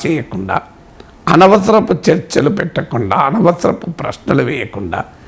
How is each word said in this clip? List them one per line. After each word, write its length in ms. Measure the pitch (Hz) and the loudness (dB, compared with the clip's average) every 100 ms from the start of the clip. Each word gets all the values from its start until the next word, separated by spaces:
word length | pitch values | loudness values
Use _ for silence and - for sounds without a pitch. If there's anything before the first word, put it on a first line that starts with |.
| - | -2
చేయకుండా, 540 | 156 117 92 95 92 - - - - - - - | -4 -6 -8 -6 -6 -8 -20 -20 -20 -20 -8 2
అనవసరపు 840 | 165 190 208 196 220 - 175 - | 6 6 6 4 2 2 0 0
చర్చలు 380 | 170 - - 143 | 0 0 -2 0
పెట్టకుండా, 680 | 202 175 - - 127 98 160 | 0 -4 -6 -6 -4 -2 0
అనవసరపు 720 | 139 220 175 170 - - - | 0 2 2 2 -2 -2 -6
ప్రశ్నలు 540 | 160 - - - 139 | -8 -8 -8 -2 0
వేయకుండా, 600 | 123 139 - 101 90 87 - - | 0 -4 -6 -8 -8 -8 -8 -14